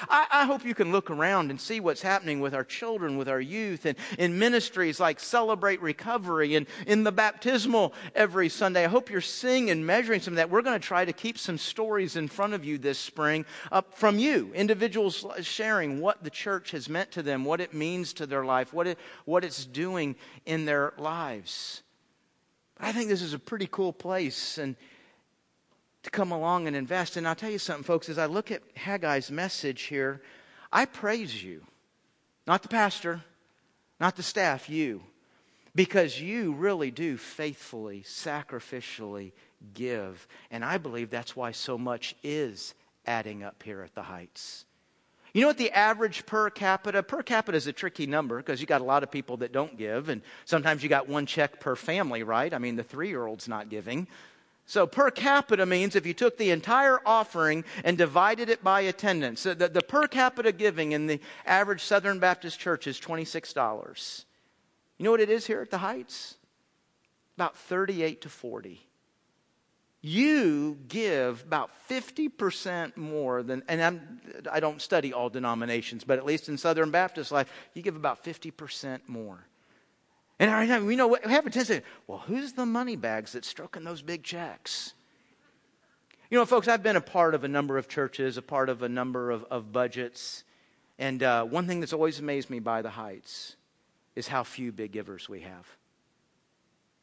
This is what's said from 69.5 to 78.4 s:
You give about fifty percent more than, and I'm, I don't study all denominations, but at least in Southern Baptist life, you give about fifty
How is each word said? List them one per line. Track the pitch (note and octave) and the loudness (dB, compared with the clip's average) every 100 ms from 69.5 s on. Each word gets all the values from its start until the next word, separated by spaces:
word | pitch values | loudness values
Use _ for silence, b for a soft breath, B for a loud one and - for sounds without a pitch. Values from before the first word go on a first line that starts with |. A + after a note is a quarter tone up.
| _ _ _ _ _ D3+ | _ _ _ _ _ -4
You | F3+ D4 D4+ F#3+ D3 D3+ C#3+ B2+ | 2 4 6 4 2 0 -6 -8
give | A3 G#3+ D3 B2 A#2+ | -2 0 2 0 -2
about | D3+ D#3 B2 - - | -2 -2 -4 -10 -6
fifty | C4 B3+ - D4+ | -6 -6 -4 -4
percent | - G3 - F#3+ F3 D#3+ - | -2 -4 -2 -6 -4 -6 -8
more | D#3 D3+ C3 B2 | -6 -4 -2 -2
than, | A#2+ C3 - | -2 -6 -2
and | E3 | 2
I'm, | E3 F3 D#3 A#3+ - - D#3+ | 2 0 -12 -18 -18 -14 -4
I | D#3 | 0
don't | D3+ D3+ | 0 -2
study | - F3+ C#3 | 0 0 2
all | B2 B2 | -2 -2
denominations, | B2+ B2 A#2 A#2 A#2 A2+ A2+ | -2 -2 0 0 -2 -4 -8
but | - C3 | 0 0
at | C#3 | 2
least | D#3 D#3+ | -2 -2
in | C#3+ | -2
Southern | E3+ D#3+ D#3 | 0 2 4
Baptist | E3+ F3+ E3 C3+ | 2 2 -2 -2
life, | D3 C3 B B | 0 0 B B
you | F3 | -8
give | F#3 D#3 | -6 -4
about | D3 A#2+ | -4 -4
fifty | E3 D#3 | -8 -12